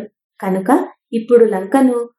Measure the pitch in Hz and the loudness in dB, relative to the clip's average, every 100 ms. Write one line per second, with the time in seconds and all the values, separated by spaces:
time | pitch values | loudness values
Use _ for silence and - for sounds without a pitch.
0 | 220 _ _ _ 196 190 190 254 - - | -10 _ _ _ -6 -4 0 0 -2 -14
1 | _ 226 226 240 214 190 196 269 262 240 | _ -8 2 4 4 0 -2 0 2 0
2 | 240 | -8